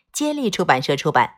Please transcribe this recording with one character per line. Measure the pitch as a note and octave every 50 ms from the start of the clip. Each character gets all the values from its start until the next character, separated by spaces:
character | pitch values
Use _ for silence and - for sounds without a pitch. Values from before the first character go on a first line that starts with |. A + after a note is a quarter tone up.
| _ _ _
接 | - D4 D4 D4
力 | D4 C4+ G#3+
出 | F#3 - -
版 | - C#3 B2+ C3+
社 | - C#3+
出 | C3+ - D#3 -
版。 | C3 A#2 - -